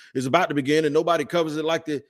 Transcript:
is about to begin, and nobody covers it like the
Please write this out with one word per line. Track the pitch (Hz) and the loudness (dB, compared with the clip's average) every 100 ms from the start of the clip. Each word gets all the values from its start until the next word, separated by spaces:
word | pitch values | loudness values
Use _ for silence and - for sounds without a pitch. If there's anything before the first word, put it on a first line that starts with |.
| - | -10
is | 135 131 | -6 0
about | 165 175 | 2 2
to | |
begin, | 147 135 151 | 0 0 2
and | 156 | 2
nobody | 151 165 165 | 2 2 0
covers | 135 170 160 151 | 0 -2 -2 -2
it | |
like | 156 165 | -2 -2
the | 160 147 | -4 -8